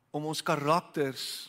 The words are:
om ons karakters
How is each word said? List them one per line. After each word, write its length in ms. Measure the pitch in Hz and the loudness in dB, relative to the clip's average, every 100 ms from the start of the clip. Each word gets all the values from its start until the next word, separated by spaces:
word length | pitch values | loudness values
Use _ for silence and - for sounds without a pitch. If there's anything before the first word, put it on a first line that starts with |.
| _ 147 | _ -6
om 100 | 151 | -4
ons 160 | 156 | -2
karakters 840 | - 151 143 170 175 - 139 131 - - | 0 2 4 2 2 -2 -2 -2 -8 -10